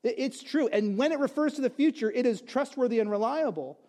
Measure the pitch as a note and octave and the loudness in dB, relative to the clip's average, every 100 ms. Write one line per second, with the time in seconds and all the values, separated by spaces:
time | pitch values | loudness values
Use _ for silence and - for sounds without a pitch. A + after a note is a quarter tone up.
0 | A3+ - C4 - - D4+ C4 G#3 G#3 G3 | -2 -2 -4 -4 -4 0 2 2 0 0
1 | C#4+ D4+ C#4+ - D4+ D4 C4 - D4+ - | 0 2 -2 0 0 0 -4 2 2 2
2 | A3 A#3+ B3 G#3+ - C4 C4+ - B3 A3+ | -2 2 2 0 -2 -2 -2 0 0 2
3 | G#3 G#3 A3 D4+ D4+ D#3+ C3 D3 | 2 0 0 0 -2 -2 -8 -12